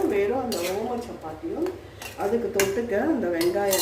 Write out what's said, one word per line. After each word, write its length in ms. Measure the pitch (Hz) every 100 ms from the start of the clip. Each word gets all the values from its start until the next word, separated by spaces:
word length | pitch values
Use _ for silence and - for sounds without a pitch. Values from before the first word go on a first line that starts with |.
| 392
வெறும் 320 | 208 208 254
அந்த 140 | 254 190 180
ஓம 260 | 196 233 233 -
சப்பாத்தியும் 600 | - 160 156 - 240 370 - - - - - 196
அதுக்கு 240 | 233 196 202
தொட்டுக்க 440 | 196 214 233 202 294
அந்த 140 | 277 175 170
வெங்காய 360 | 175 196 202 185